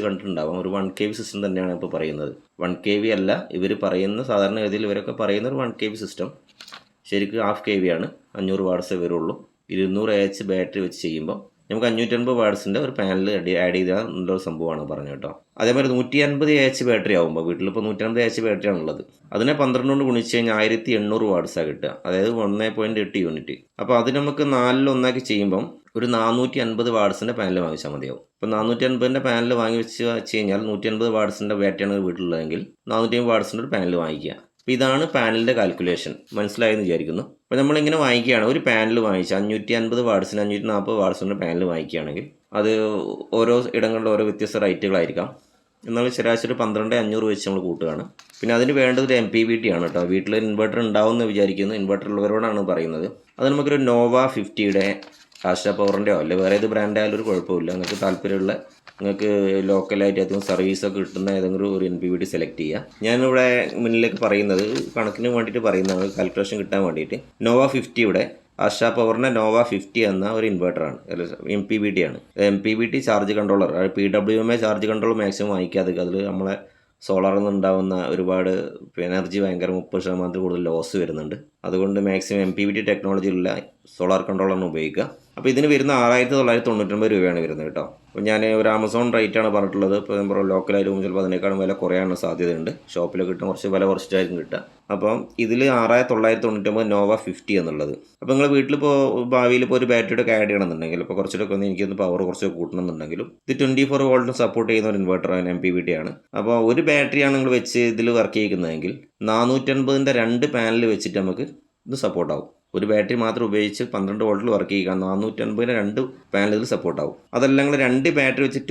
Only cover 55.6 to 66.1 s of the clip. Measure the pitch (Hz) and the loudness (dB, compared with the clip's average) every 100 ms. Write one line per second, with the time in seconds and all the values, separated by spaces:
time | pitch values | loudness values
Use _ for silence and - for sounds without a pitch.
55.6 | 101 98 101 95 104 90 78 92 95 101 | 0 0 2 2 2 0 2 0 2 2
56.6 | 107 107 104 107 107 104 110 92 87 90 | 2 0 0 0 0 -2 -2 -2 0 -2
57.6 | 82 92 92 101 98 92 98 98 95 - | -2 -4 -4 -4 -2 -2 -2 -2 -2 -4
58.6 | - _ - - 98 98 104 101 98 98 | -8 _ -20 -6 -4 -2 0 2 2 2
59.6 | 98 98 - 101 101 98 90 98 95 92 | 2 2 2 2 2 2 0 -2 -2 0
60.6 | 95 95 101 98 90 95 95 98 92 95 | 2 0 -2 -2 -4 -4 -2 0 0 0
61.6 | 101 95 92 87 90 90 - 82 80 - | 0 0 -2 -2 -2 -2 -2 -2 -4 -4
62.6 | 78 87 - - 107 120 131 127 127 123 | -4 -6 -8 -4 0 2 4 4 4 4
63.6 | - - 117 117 117 - 110 101 104 95 | 0 -2 0 2 2 2 2 2 2 2
64.6 | 107 135 - 120 107 - 120 120 107 117 | 0 -2 -4 -4 -4 -2 -2 0 0 0
65.6 | 113 92 95 92 98 | 2 2 2 0 -2